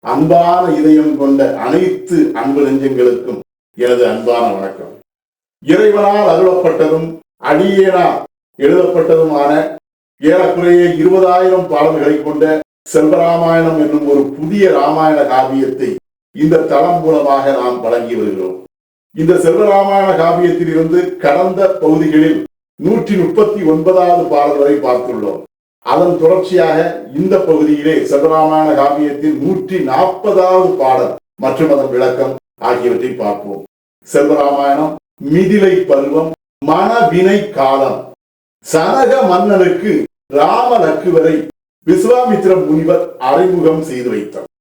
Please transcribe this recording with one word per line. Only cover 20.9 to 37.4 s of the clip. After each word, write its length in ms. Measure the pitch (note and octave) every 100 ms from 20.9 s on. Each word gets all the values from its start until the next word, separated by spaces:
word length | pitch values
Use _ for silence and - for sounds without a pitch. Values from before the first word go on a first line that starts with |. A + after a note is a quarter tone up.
| F3 - - C#3+
கடந்த 360 | C#3+ F#3 F#3 F#3+ -
பகுதிகளில் 560 | D#3 D#3 D#3 D#3 D#3 - - _ _ -
நூற்றி 340 | D#3+ A3+ - F#3+
முப்பத்தி 400 | E3 - G#3+ G3+ D#3+
ஒன்பதாவது 520 | D#3+ F3 F#3 F3 F3 D#3
பாடல் 260 | D3 D3 C#3+
வரை 140 | C#3+ D3 A#2
பார்த்துள்ளோம். 520 | B2 B2 A2+ G#2 - - _ _ _ -
அதன் 300 | - F3 D3+
தொடர்ச்சியாக 560 | D#3+ F#3 F#3 F3+ D#3+ D#3 F3 - - C#3
இந்த 160 | F#3+ F#3+ E3
பகுதியிலே 460 | D3+ D3+ D3 D3+ F3 -
செல்வராமாயண 600 | C#3 D#3+ D#3 D#3 D#3 D#3 C#3
காவியத்தின் 580 | C#3 C#3+ D3 C#3+ D3+ C3
நூற்றி 340 | D#3+ F#3 - F#3 C#3
நாற்பதாவது 800 | - - F#3 G#3 F#3 F#3 F#3 F#3 -
பாடல் 320 | C3 C3 - - _ _
மற்றும் 280 | C3 - D#3
அதன் 180 | C#3 C3+
விளக்கம் 400 | B2 B2+ B2 C3+ C3+ _ _ A2+
ஆகியவற்றை 420 | B2 B2 - B2+ -
பார்ப்போம். 420 | G#2 G2+ G2+ G2 - _ _ _ -
செல்வராமாயணம் 840 | C#3+ - - - C#3 C#3 C#3+ D3+ - _ _ C#3
மிதிலை 400 | E3 F#3+ G#3 F#3+ F3+ D#3
பருவம், 400 | C#3 C#3 D#3+ D#3+ - _ _ C#3+
மனவினை 720 | E3 G#3 A#3 - F3 F#3+ G#3